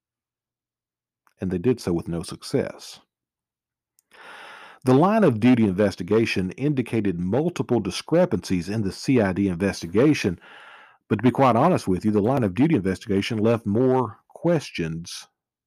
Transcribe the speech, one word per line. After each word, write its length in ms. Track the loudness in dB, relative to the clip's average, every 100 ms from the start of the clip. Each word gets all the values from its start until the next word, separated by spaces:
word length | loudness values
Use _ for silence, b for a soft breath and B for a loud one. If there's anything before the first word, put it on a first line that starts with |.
| _ _ _ _ _ _ _ _ _ _ _ _ _ -10
and 100 | -6
they 80 | -2
did 220 | 0 -2
so 140 | -2
with 160 | -4 -4
no 140 | -8
success. 760 | -8 -14 -6 -4 -4 -8 -20 -20 _ _ _ _ _ _ _ _ _ _ _ B B B B B B B
The 100 | 2
line 300 | 4 4 4
of 160 | 2 4
duty 240 | 4 4
investigation 880 | 2 2 0 0 0 0 0 -2 -4
indicated 680 | -4 -4 -2 -4 -2 -2 -2
multiple 600 | -2 -2 -2 -4 -2 0
discrepancies 880 | -2 -6 -2 2 2 0 -2 -4 -2
in 140 | -4
the 100 | -4
C 300 | -6 0 2
I 100 | 2
D 160 | 2 -2
investigation, 880 | 0 -2 -2 -4 2 2 2 0 -4 B B B B B B -4
but 120 | 0
to 40 |
be 80 | 2
quite 240 | 4 4 4
honest 320 | 2 2 -2
with 160 | -2
you, 80 | 0
the 100 | 0
line 220 | 2 0
of 100 | 0
duty 220 | 2 2 2
investigation 640 | 0 -4 -2 -2 -2 0
left 280 | 0 0 0
more 540 | 0 2 2 0 -6 _
questions 960 | -6 0 0 -2 -8 -6 -8 -12 -16 -18 _ _ _